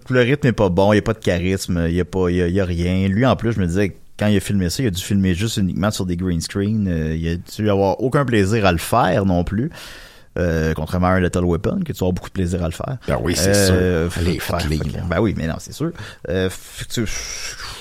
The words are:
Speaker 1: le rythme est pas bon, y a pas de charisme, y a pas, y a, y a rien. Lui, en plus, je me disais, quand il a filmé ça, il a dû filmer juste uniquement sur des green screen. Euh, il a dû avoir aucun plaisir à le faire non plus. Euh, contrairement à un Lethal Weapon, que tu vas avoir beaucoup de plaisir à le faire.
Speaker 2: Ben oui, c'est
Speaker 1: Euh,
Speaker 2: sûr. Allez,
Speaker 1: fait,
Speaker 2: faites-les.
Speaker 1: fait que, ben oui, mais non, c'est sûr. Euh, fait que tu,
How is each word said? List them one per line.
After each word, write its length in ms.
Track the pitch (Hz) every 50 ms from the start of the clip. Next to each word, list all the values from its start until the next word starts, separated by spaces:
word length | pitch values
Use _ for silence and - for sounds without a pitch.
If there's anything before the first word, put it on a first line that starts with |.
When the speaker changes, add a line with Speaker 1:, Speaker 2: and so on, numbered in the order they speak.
| - -
Speaker 1:
le 100 | 127 127
rythme 260 | 123 117 143 - -
est 60 | 131
pas 160 | 107 - 107 92
bon, 240 | 85 95 98 104
y 60 | 107 104
a 40 |
pas 120 | 95 113 110
de 40 | -
charisme, 680 | - 107 90 87 87 92 95 92 - - 92 85 85 82
y 120 | 85 90
a 40 | 87
pas, 240 | - - 95 92 90
y 120 | 90 90
a, 60 | 90 85
y 120 | 87 101
a 40 | 95
rien. 440 | 87 90 85 87 90 92 95 95 98
Lui, 160 | 95 110 131
en 100 | 127 104
plus, 180 | - - 117
je 80 | 110 104
me 60 | 92
disais, 300 | 85 85 98 104 90 - - - - - -
quand 80 | 101 107
il 80 | 104
a 40 | 95
filmé 280 | - - 110 98 90 85
ça, 120 | - -
il 40 | 135
a 40 | 110
dû 120 | 87 90
filmer 320 | - - 107 98 95 92 90
juste 220 | 85 107 117 -
uniquement 340 | 113 98 90 - - 92 107
sur 140 | 104 - 98
des 100 | 90 87
green 240 | 85 92 92 87 82
screen. 460 | 78 - - 101 98 104 110 110 101 95
Euh, 280 | 87 80 78 78 80
il 120 | 82 82 82
a 80 | 85
dû 320 | 87 - - - - 107 104
avoir 300 | 98 98 98 95 90 -
aucun 240 | 131 131 123 147 139
plaisir 380 | 120 117 104 95 95 113 117 98
à 40 | 95
le 60 | 87 80
faire 460 | - - - 117 143 92 90 107 98
non 160 | 95 87 87
plus. 280 | 87 - 95 104 131 165 165 - - - - - - - - - - - -
Euh, 360 | - 87 85 82 80 80 80 80
contrairement 320 | 78 78 - - 90 90 90
à 20 |
un 100 | 92 92
Lethal 240 | 90 85 - 92 90
Weapon, 360 | 87 85 80 - 113 185 196 180
que 80 | -
tu 60 | - -
vas 80 | 98
avoir 60 | 90
beaucoup 160 | 90 - - -
de 40 | -
plaisir 260 | 95 92 85 92 85
à 40 | 82
le 60 | 80
faire. 240 | 82 - - - 131 120 -
Speaker 2:
Ben 120 | - 67 58
oui, 120 | 57 82 87
c'est 140 | 73 87 98 101
Speaker 1:
Euh, 560 | 101 98 92 92 92 90 90 90 80 82 87
Speaker 2:
sûr. 100 | - -
Allez, 180 | 85 87 80 -
Speaker 1:
fait, 160 | - - - 85
Speaker 2:
faites-les. 200 | 80 73 78 76
Speaker 1:
fait 60 | 73 73 - -
que, 80 | 90 87
ben 120 | - 87
oui, 120 | 113 104 85
mais 100 | - 80
non, 80 | 80 80 85
c'est 140 | - -
sûr. 200 | - - 143 165 - - - - - - - -
Euh, 200 | 82 95 95 92
fait 360 | - - - - - - -
que 60 | -
tu, 120 | - 123 113 - - - - - - - - - - - - - - -